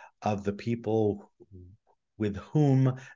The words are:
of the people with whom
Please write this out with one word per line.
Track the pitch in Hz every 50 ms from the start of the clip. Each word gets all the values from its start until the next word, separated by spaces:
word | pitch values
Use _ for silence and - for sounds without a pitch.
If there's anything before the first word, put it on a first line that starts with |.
| - - _ _
of | - 104 107 90 98
the | 101 101
people | 104 - 117 117 117 - 107 110 110 107 104 95 101 - - _ - - _ 95 90 90 90 - _ _ _ _ _ _ _ _ -
with | 107 104 101 95
whom | - - - 151 147 139 131 131 131 131 131 - - - -